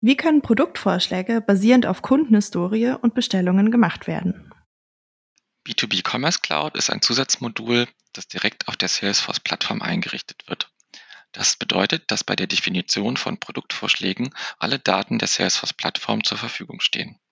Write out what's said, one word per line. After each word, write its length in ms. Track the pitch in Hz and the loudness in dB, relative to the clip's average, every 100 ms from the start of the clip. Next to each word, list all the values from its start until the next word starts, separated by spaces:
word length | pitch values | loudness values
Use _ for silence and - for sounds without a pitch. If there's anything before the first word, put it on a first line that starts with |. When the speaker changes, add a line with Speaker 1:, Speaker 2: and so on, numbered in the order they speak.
Speaker 1:
Wie 140 | 220 277 | 4 4
können 240 | 330 302 | 6 4
Produktvorschläge 1000 | - 214 320 - - 180 - 185 185 233 | 4 2 2 0 0 0 0 -2 -2 -2
basierend 420 | 208 196 214 254 | 2 4 6 6
auf 160 | 233 190 | 6 -2
Kundenhistorie 920 | - 269 302 214 208 - 175 214 233 | 2 2 6 4 4 -2 0 0 0
und 220 | 262 240 | 2 0
Bestellungen 560 | 240 240 190 180 185 208 | 0 0 2 4 4 4
gemacht 360 | 240 208 - - | 4 2 2 -6
werden? 440 | 160 180 - - - _ _ _ _ _ _ _ _ _ _ | -4 -4 -6 -10 -20 _ _ _ _ _ _ _ _ _ _
Speaker 2:
B 120 | - | -8
two 140 | - 113 | -4 -2
B 120 | 98 | -2
Commerce 380 | - 113 143 180 | -2 -2 0 -2
Cloud 340 | - 151 151 | -2 -2 -2
ist 140 | - - | -2 -2
ein 140 | - | 0
Zusatzmodul, 840 | - 120 135 - 120 107 113 120 120 _ _ | 0 0 0 -2 -4 -8 0 0 0 _ _
das 120 | - - | -18 -12
direkt 400 | - 104 - - | -4 -4 -4 -10
auf 100 | - | -4
der 100 | 92 | -2
Salesforce-Plattform 960 | - 101 104 - - - - - - | 0 0 0 -2 -4 -4 -4 -2 -4
eingerichtet 680 | - - - - - - - | -2 -4 -4 -8 -10 -18 -12
wird. 240 | 92 - _ _ - - - _ | -8 -8 _ _ -20 -20 -20 _
Das 240 | - - - | -4 -2 0
bedeutet, 540 | - - 98 165 _ | 0 2 2 0 _
dass 140 | 104 | -4
bei 100 | - | -2
der 120 | 98 95 | -2 -2
Definition 720 | - - 92 - - 104 131 | -2 -2 -4 -2 -2 -2 -2
von 200 | - - | -4 -6
Produktvorschlägen 960 | - - - - 101 - 98 95 123 - - - | -8 -10 -8 -8 -4 -2 -2 -2 -4 -6 -12 -6
alle 200 | - 131 | -2 -2
Daten 400 | - 95 104 117 | 2 0 0 -2
der 100 | 101 | 0
Salesforce-Plattform 960 | - 95 - - - - - - 110 | 0 0 0 -4 -6 -6 -6 -4 -2
zur 140 | - 107 | -2 -4
Verfügung 420 | 113 - - - | -6 -10 -12 -6
stehen. 400 | - - - - _ | -4 -2 -6 -10 _